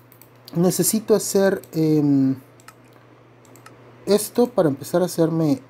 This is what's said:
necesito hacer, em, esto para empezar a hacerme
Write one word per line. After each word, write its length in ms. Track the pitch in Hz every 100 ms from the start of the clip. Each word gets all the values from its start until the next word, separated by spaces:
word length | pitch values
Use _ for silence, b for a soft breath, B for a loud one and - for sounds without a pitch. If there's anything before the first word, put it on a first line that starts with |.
| - - - - - 170
necesito 600 | 180 - 175 220 - 202
hacer, 460 | 196 196 196 185 -
em, 600 | 165 156 156 147 139 135 135 - - - - - - - - - - - - - - - - -
esto 420 | 202 - - 240
para 220 | - 165
empezar 320 | 135 - 175
a 40 | 180
hacerme 560 | 175 160 165 160 135 -